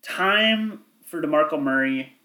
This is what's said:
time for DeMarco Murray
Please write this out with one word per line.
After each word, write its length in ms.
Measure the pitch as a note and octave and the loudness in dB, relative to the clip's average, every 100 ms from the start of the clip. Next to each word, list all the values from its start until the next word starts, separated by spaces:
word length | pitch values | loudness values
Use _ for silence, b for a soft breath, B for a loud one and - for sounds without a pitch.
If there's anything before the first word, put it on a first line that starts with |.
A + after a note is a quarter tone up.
time 760 | - - F#3 G#3 A3 A3 A3 G#3 _ _ | -12 -2 0 2 2 2 -2 -8 _ _
for 160 | - E3+ | -12 -6
DeMarco 400 | D3+ D3+ D3+ D#3 | 0 2 2 0
Murray 540 | C#3 C3+ C3+ C3 C3 _ | 0 0 0 -2 -6 _